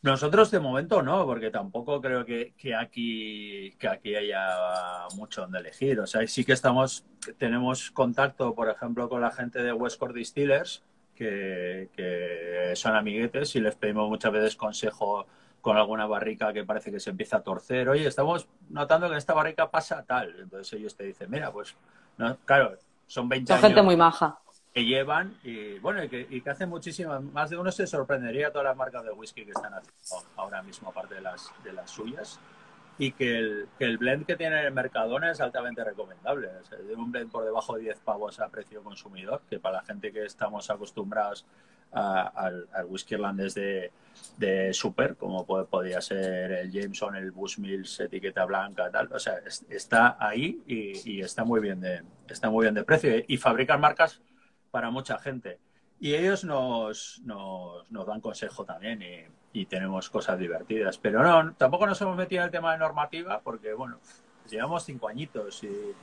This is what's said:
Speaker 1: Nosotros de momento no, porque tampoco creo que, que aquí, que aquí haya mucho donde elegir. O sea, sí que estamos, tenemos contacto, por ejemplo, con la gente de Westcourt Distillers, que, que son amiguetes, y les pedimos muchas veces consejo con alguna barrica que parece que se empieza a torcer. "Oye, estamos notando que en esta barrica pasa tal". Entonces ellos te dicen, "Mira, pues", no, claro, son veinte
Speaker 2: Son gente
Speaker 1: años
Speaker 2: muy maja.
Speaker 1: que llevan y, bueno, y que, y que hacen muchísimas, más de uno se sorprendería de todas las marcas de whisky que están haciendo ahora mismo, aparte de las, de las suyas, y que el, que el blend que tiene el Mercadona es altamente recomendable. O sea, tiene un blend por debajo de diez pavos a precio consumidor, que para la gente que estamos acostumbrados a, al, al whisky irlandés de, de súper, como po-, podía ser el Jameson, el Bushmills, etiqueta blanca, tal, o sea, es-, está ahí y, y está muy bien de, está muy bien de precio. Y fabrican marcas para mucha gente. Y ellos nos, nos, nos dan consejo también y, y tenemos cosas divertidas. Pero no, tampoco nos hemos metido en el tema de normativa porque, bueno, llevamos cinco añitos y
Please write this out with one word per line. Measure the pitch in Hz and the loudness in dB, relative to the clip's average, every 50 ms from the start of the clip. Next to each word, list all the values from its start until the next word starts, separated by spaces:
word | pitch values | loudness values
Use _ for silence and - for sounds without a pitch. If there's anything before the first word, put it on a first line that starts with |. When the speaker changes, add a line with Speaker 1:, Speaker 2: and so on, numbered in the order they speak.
Speaker 1:
Nosotros | - 143 135 131 147 147 165 208 220 220 | 6 4 4 4 4 6 8 8 8 8
de | - 185 | 6 2
momento | 151 135 127 135 156 170 220 190 | 2 2 0 0 2 4 4 4
no, | 135 131 131 147 135 | 4 4 2 2 2
porque | 131 120 113 110 110 | 2 0 -2 -2 -2
tampoco | - 110 98 98 - 120 120 143 147 139 | -2 -2 -4 -4 -6 -6 -2 -2 -2 -2
creo | 127 135 127 123 120 | 0 0 0 0 -2
que, | 113 120 117 120 120 _ _ | -2 -4 -4 -4 -6 _ _
que | - - 113 | -6 -4 -4
aquí, | 113 120 120 _ 123 117 117 110 110 110 107 107 104 104 104 101 101 98 98 _ _ | -4 -4 -6 _ -6 -4 -4 -4 -4 -6 -8 -10 -10 -12 -12 -12 -12 -12 -14 _ _
que | - 107 | -2 -2
aquí | 95 - _ 107 104 | -2 -2 _ -2 -2
haya | 104 104 104 101 95 95 95 92 92 92 90 92 92 90 90 90 87 87 90 92 | -2 -2 -2 -2 0 0 0 0 0 0 0 0 -2 -4 -4 -8 -8 -8 -10 -10
mucho | 98 107 - - - | -12 -12 -10 -8 -8
donde | 95 90 92 92 | -8 -6 -8 -8
elegir. | 90 - - - 135 139 135 107 | -8 -10 -6 -2 0 2 2 0
O | 104 | 0
sea, | - - 110 110 | -2 0 0 0
sí | 110 - - 120 | 0 0 -2 4
que | - | 4
estamos, | 135 127 - 131 123 127 131 131 - - _ _ - _ - - - _ | 4 6 6 6 6 6 4 4 2 -8 _ _ -18 _ -14 -14 -6 _
tenemos | 139 117 117 123 123 123 127 123 - - | 0 0 2 2 2 0 0 -2 -4 -8
contacto, | - - 131 120 117 131 139 139 - _ 135 120 110 | 2 2 2 2 4 2 2 2 2 _ -2 -2 0
por | - 113 110 | 0 0 0
ejemplo, | 107 - 120 120 117 120 120 120 | 0 -2 -4 -4 -2 -2 -2 -2
con | 127 120 | 0 0
la | 120 117 | 0 0
gente | - - 123 120 - 127 | 0 -2 -8 -6 -4 -2
de | 120 120 | -2 0
Westcourt | 120 113 120 120 - - 135 123 120 | 0 0 -2 -2 -2 -4 -6 -6 -4
Distillers, | 120 117 - - 139 143 143 135 147 175 - - - _ _ _ _ _ _ _ | -8 -10 -6 -2 0 4 4 4 4 2 -2 -8 -12 _ _ _ _ _ _ _
que, | - - 110 98 101 98 95 95 90 90 90 92 95 95 92 _ | -6 -4 -4 -2 -2 -4 -4 -4 -4 -4 -4 -4 -6 -8 -12 _
que | - 92 90 90 87 90 87 87 82 85 87 87 90 90 90 90 | -6 -4 -4 -2 -2 -4 -4 -6 -6 -6 -6 -2 0 0 0 0
son | - - 113 110 | 0 2 4 4
amiguetes, | 107 107 107 104 110 117 117 - 110 107 - - | 4 2 2 -2 -2 -2 -2 0 -2 -4 0 0
y | 127 | 2
les | 110 107 104 | 0 0 0
pedimos | - - 107 104 107 107 107 | 0 -2 -2 0 2 0 0
muchas | 110 104 - 113 | 0 0 0 2
veces | 101 107 107 110 107 | 2 4 2 2 0
consejo | - - 107 107 - - 107 - - 107 101 104 101 95 - - - - - _ _ | -2 -6 -6 -4 -2 -2 -2 -2 -2 -2 0 0 -2 -2 -8 -16 -20 -20 -20 _ _
con | - 113 107 107 | 0 4 6 6
alguna | 107 107 110 107 107 | 6 4 2 -2 0
barrica | 107 107 104 107 110 107 98 113 107 | 0 0 0 0 -4 -2 0 -2 -2
que | 101 104 104 | -2 -2 -4
parece | 95 107 107 - - | -2 -4 -4 -4 -6
que | 101 101 | -8 -6
se | - - | -6 -8
empieza | 98 92 107 - - 107 | -6 -6 -4 0 0 0
a | |
torcer. | - - 95 90 - - 131 127 127 131 | 0 0 -6 -6 -2 -2 0 2 4 4
"Oye, | 143 151 156 | 4 4 4
estamos | 139 - - 139 156 170 175 - _ _ _ - - | 2 2 2 2 2 2 0 -2 _ _ _ -20 -10
notando | 151 147 143 139 160 165 175 | -4 -4 4 6 6 6 6
que | 170 | 2
en | 156 147 | 0 -2
esta | 139 - | 0 2
barrica | 165 156 151 160 156 - 160 - | 4 4 4 2 2 2 0 2
pasa | - 160 156 - 170 147 - | 2 -2 0 0 -6 -6 -2
tal". | _ 123 123 110 - - - | _ 0 0 0 -4 -10 -14
Entonces | 98 92 92 95 98 - - 107 | -16 -14 -14 -14 -12 -10 -10 -8
ellos | 107 104 - | -10 -10 -10
te | _ 101 | _ -10
dicen, | 98 95 _ 98 92 | -10 -10 _ -10 -8
"Mira, | 117 147 - 107 | -6 -6 -6 -6
pues", | 104 104 101 - - _ _ _ _ - _ _ _ - | -8 -8 -12 -12 -16 _ _ _ _ -20 _ _ _ -2
no, | 113 117 131 - _ | -2 -2 -2 -2 _
claro, | - 135 139 127 107 95 - _ _ _ _ _ | 6 8 8 8 6 2 -8 _ _ _ _ _
son | _ - 131 120 123 | _ -6 -4 0 0
veinte | 131 131 131 - | 0 0 6 6
Speaker 2:
Son | 190 - | 8 10
gente | 208 214 185 208 | 10 10 12 12
Speaker 1:
años | 202 | 10
Speaker 2:
muy | 185 175 | 10 10
maja. | 165 170 165 165 - 170 151 - - _ - - _ _ _ | 10 8 8 8 6 0 0 0 -6 _ -20 -20 _ _ _
Speaker 1:
que | _ 123 120 | _ 0 2
llevan | 113 131 135 135 143 147 160 185 196 226 - | 2 2 2 2 2 0 0 0 -2 -8 -14
y, | - 127 117 110 104 104 101 98 | -12 -10 -10 -10 -10 -10 -12 -6
bueno, | 101 156 202 202 160 | -4 -2 -2 -2 -4
y | 143 | -6
que, | 127 123 127 - | -6 -8 -8 -8
y | 135 123 | -10 -8
que | 120 143 | -6 -6
hacen | 139 - 190 175 | -4 -4 -4 -6
muchísimas, | 170 165 - 170 151 - 180 160 143 135 | -6 -8 -10 -10 -8 -6 -6 -6 -4 -6
más | 135 139 139 147 151 147 | -6 -6 -4 -4 -4 -4
de | 170 170 | -4 -4
uno | 185 185 | -2 -4
se | 180 - 196 - | -2 -2 -4 -2
sorprendería | - 147 135 - 143 135 123 117 113 135 147 | 0 -2 0 0 0 -2 0 -4 -2 0 -2
de | 147 | 0
todas | 143 147 139 135 | 0 0 0 0
las | 131 | 0
marcas | 131 127 110 117 120 | 0 -2 -4 -4 -8
de | 113 113 | -8 -8
whisky | 104 101 110 107 - 113 107 | -10 -10 -12 -16 -16 -16 -16
que | 101 | -8
están | 98 - - 104 98 | -8 -6 -6 -6 -12
haciendo | 95 - - _ _ _ - - 90 - - - | -12 -14 -16 _ _ _ -12 -12 -12 -12 -14 -10
ahora | - 95 101 98 95 | -10 -10 -8 -8 -10
mismo, | 92 98 95 - - 95 | -10 -12 -18 -14 -14 -12
aparte | - - 92 95 101 | -10 -10 -12 -10 -12
de | 95 | -10
las, | 95 95 90 90 - - - - - | -10 -10 -10 -10 -16 -18 -20 -18 -16
de | - | -14
las | 92 95 - - | -14 -12 -14 -14
suyas, | - - 110 113 135 - - - - - - - - - - - - - - - - | -12 -12 -10 -10 -10 -10 -12 -14 -16 -20 -20 -20 -20 -20 -20 -20 -20 -20 -20 -20 -6
y | - 143 131 | -4 -4 -4
que | - - 131 123 117 | -2 -2 0 0 2
el, | 117 113 110 104 104 104 - - | 0 0 -2 -4 -6 -8 -10 -6
que | - 135 | -2 -2
el | 120 113 110 | 0 0 0
blend | 120 127 135 147 151 | 0 0 0 0 0
que | - 175 | -4 -2
tiene | 170 165 160 156 151 147 | -2 0 0 0 2 0
el | 143 | 0
Mercadona | 135 135 127 131 - - 110 113 120 139 165 - | 0 -2 -4 -2 -2 -2 -2 0 0 0 0 -2
es | 135 - | 0 0
altamente | 139 123 - 131 120 123 117 120 | -2 -2 -2 -4 -6 -4 -6 -6
recomendable. | 117 107 101 98 107 92 92 87 87 117 143 104 101 92 92 92 | -6 -6 -6 -8 -10 -12 -12 -10 -4 -4 -4 -4 -4 -8 -10 -14
O | 87 | -18
sea, | - - - | -18 -16 -14
tiene | 95 101 110 | -10 -10 -8
un | 113 117 120 | -8 -6 -6
blend | 120 123 117 113 | -6 -6 -8 -6
por | - 117 110 | -6 -4 -4
debajo | 113 110 113 - - 113 | -2 -2 -2 -2 -2 -6
de | 110 | -6
diez | 113 110 104 - | -6 -8 -8 -6
pavos | _ - 107 101 104 104 - - | _ -4 -4 -4 -4 -8 -6 -6
a | 107 101 | -8 -8
precio | - 110 104 - 107 107 | -6 -14 -14 -14 -16 -18
consumidor, | 101 107 98 - - 104 98 92 92 101 123 143 _ _ | -16 -16 -18 -18 -18 -18 -16 -14 -8 -6 -8 -8 _ _
que | 110 95 | -10 -6
para | - 95 95 92 | -4 -4 -4 -4
la | |
gente | - - 107 101 98 104 | -6 -8 -12 -8 -8 -8
que | 98 107 104 | -6 -6 -8
estamos | 101 - - 113 101 104 104 - - | -8 -6 -6 -6 -4 -4 -6 -4 -4
acostumbrados | 107 98 104 - - - 101 98 107 110 104 101 101 - - _ _ _ _ _ _ _ _ _ | -6 -6 -6 -12 -10 -8 -8 -4 -2 0 0 0 -2 -8 -14 _ _ _ _ _ _ _ _ _
a, | - - 101 98 95 92 92 - | -4 -2 0 2 2 2 0 0
al, | - - 95 95 90 90 87 - | -2 -4 -4 -4 -4 -6 -12 -8
al | - 95 90 | -6 -6 -6
whisky | 87 95 95 - - - | -4 -6 -10 -6 -6 -4
irlandés | 101 104 98 98 95 98 98 - | -2 -2 -2 -2 -2 -4 -4 -2
de, | 101 98 98 98 95 90 90 _ _ _ - - - - - - | -4 -4 -2 -2 -4 -4 -6 _ _ _ -20 -20 -20 -20 -20 -6
de | - 107 98 95 95 95 95 | -2 2 2 4 4 2 2
súper, | 92 - - 127 - - - - - | 0 0 -2 -2 2 2 2 2 2
como | _ - 98 95 92 90 | _ -6 -4 -4 -4 -2
po-, | - 92 95 92 | 0 0 -2 0
podía | - - 92 90 92 90 90 | 0 0 0 0 0 -4 -4
ser | - - 98 98 95 95 92 92 92 92 | -4 -2 -2 -2 0 0 -2 -2 -2 -2
el | 92 90 92 92 | -4 -4 -4 -4
Jameson, | 92 101 101 98 98 - 107 104 101 | -4 -4 -4 -4 -4 -4 -6 -4 -4
el | 95 92 95 | -6 -8 -8
Bushmills, | 92 95 98 95 - - 101 98 98 98 95 - - - | -8 -8 -8 -8 -6 -8 -6 -4 -4 -6 -6 -8 -8 -8
etiqueta | 95 - - 95 95 95 95 98 92 | -8 -6 -6 -6 -6 -4 0 0 0
blanca, | 92 98 95 98 101 98 - 92 90 | 2 2 -2 -2 -2 -2 -4 -4 -2
tal, | - - - - | 0 -2 -2 -2
o | - - | -4 -6
sea, | - - 95 90 - | -4 -4 -4 -4 -6
es-, | - - - - - | -10 -12 -12 -12 -12
está | 107 98 - - - 113 120 120 - - | -12 -12 -4 4 6 8 8 8 6 4
ahí | 110 104 107 117 139 170 294 330 - - | -2 -2 0 0 -2 -2 -4 -6 -8 -6
y, | 127 110 107 98 98 95 92 117 104 | -6 -6 -6 -6 -8 -10 -8 -8 -6
y | 98 | -6
está | 95 90 - - | -6 -6 -4 -2
muy | 113 117 117 110 | 0 2 2 2
bien | 104 101 95 92 | 2 0 -2 -2
de, | 92 92 90 85 85 - - - - - | -4 -4 -4 -4 -8 -16 -20 -20 -20 -18
está | - - - 110 | -8 -2 0 2
muy | 110 110 113 | 4 4 4
bien | 110 107 | 4 4
de | 104 - | 2 4
precio. | - 156 156 - 147 113 117 - | 4 4 6 6 4 4 4 2
Y | - 139 | 0 -4
fabrican | 123 - 131 113 120 135 127 151 139 | 2 4 4 4 4 4 4 4 6
marcas | 151 151 - - - 160 - - _ _ _ _ _ _ _ _ _ _ | 6 4 6 6 4 4 4 -6 _ _ _ _ _ _ _ _ _ _
para | - 120 117 117 | -4 -2 -2 -2
mucha | 117 131 131 - 127 - | -4 -4 -4 -4 -6 -6
gente. | - 143 131 127 - 98 90 - _ _ _ _ _ _ _ _ | -4 -6 -8 -8 -8 -10 -12 -14 _ _ _ _ _ _ _ _
Y | - 147 147 | -2 0 2
ellos | 156 170 190 202 190 - | 4 4 4 2 2 0
nos, | 170 151 135 127 127 120 113 110 107 107 - - - - - - | -2 0 0 0 2 0 0 -2 -2 -4 -8 -10 -14 -16 -14 -12
nos, | 120 107 101 98 95 95 92 90 87 87 87 87 _ | -10 -10 -8 -8 -8 -8 -10 -10 -12 -14 -16 -16 _
nos | 113 104 92 | -10 -10 -6
dan | 98 107 110 | -6 -6 -6
consejo | - 113 104 - 110 104 - - 104 | -6 -8 -8 -6 -10 -10 -8 -10 -10
también | - 92 92 95 110 117 107 | -10 -10 -10 -8 -8 -8 -8
y, | 95 90 90 85 80 82 80 _ _ _ _ 110 | -10 -14 -14 -16 -18 -20 -20 _ _ _ _ -6
y | 95 | -6
tenemos | - - 92 95 95 95 95 92 - | -4 -4 -4 -2 -2 -2 -4 -6 -4
cosas | - 107 90 - 95 90 | -4 -4 0 0 -2 -2
divertidas. | 92 85 85 80 - - 110 110 104 95 92 | -2 -4 -4 -6 -4 -2 -2 0 0 0 -2
Pero | - - 107 101 113 139 | 0 0 2 4 6 6
no, | 175 170 160 160 160 - | 8 8 8 6 6 2
tampoco | _ 131 131 151 175 208 202 | _ 4 4 6 6 4 4
nos | 196 - | 4 0
hemos | 208 190 180 | 0 -2 0
metido | 175 180 180 185 180 | -2 -2 -2 0 0
en | 175 | 0
el | 175 | 0
tema | - 170 160 165 | -2 0 0 0
de | 160 160 | 2 2
normativa | 160 156 151 147 147 147 - 165 175 185 - 107 | 2 0 2 0 -2 -2 -2 -8 -6 -4 -6 -6
porque, | _ - 113 110 104 107 | _ -8 -10 -8 -6 -6
bueno, | 107 113 131 123 120 - _ - - - _ _ _ _ - - | -6 -6 -6 -10 -10 -16 _ -20 -20 -20 _ _ _ _ -18 -8
llevamos | 110 110 120 143 165 170 - | -6 -4 -2 -2 -2 -4 -4
cinco | - 139 123 - - | -6 -10 -6 -6 -6
añitos | 110 127 156 - - 120 104 101 - - - | -6 -6 -8 -8 -6 -8 -8 -8 -10 -10 -10
y | 104 101 101 104 101 98 - | -8 -8 -8 -8 -10 -12 -12